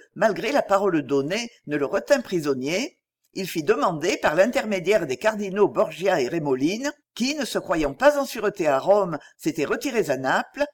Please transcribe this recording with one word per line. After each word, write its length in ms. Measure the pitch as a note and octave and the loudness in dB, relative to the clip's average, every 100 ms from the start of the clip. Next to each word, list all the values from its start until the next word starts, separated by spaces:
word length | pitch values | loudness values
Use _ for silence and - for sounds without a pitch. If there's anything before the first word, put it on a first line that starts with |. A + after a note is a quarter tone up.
| - - | -10 0
malgré 360 | G#3+ E3+ G#3+ | 0 0 0
la 120 | C#4+ | 0
parole 400 | - G3 G3+ E3 | 2 2 2 0
donnée, 480 | B2+ C#3 C#3 G3+ A#3 - - | 2 0 0 -4 -6 -12 -6
ne 100 | D3 | -4
le 80 | C3+ | -2
retint 360 | G3 - C#4 | -2 2 0
prisonnier, 760 | - F3+ D3 C3+ C3+ F3+ D4+ - _ _ _ | 0 -2 -2 -2 -2 -2 -4 -8 _ _ _
il 140 | - F#3 | -10 -6
fit 160 | - | -2
demander 540 | D3+ A#3 A3+ E3 E3+ C#4+ | 0 2 0 0 -2 0
par 180 | G#3 D#3 | 2 2
l'intermédiaire 720 | G#3 B3+ A3 F#3+ E3 G#3+ D#3+ | 2 0 -2 -2 2 2 0
des 100 | B2+ | -2
cardinaux 520 | G#3+ G#3+ G3+ F#3+ F#3+ | -2 -2 -2 2 2
Borgia 500 | A#2 G#3+ D3+ F#3 F3+ | 4 -2 0 0 2
et 80 | B2 | 0
Rémoline, 640 | E3+ D3 C3 D3 G#3+ C#4+ - _ - | -2 0 0 0 0 -4 -8 _ -4
qui, 200 | B3 D4+ | -2 -2
ne 100 | B3 | -4
se 140 | F#3+ | -4
croyant 340 | E3+ E3+ D3 | -2 0 0
pas 260 | C3 C#4 C#4+ | 2 2 4
en 60 | C4+ | 0
sûreté 420 | B3 G#3 - D#3 | -4 -4 -2 0
à 120 | C3+ | 2
Rome, 380 | C#3+ G3+ F#3 D#3 - _ | 4 2 2 -4 -10 _
s'étaient 280 | E3 D3+ C#3 | -6 -2 -2
retirés 440 | A#3 C#4+ A#3 D3 | -2 -2 -2 0
à 80 | C3 | -2
Naples, 480 | C3+ F3 - - D4 | 0 0 -2 -4 -6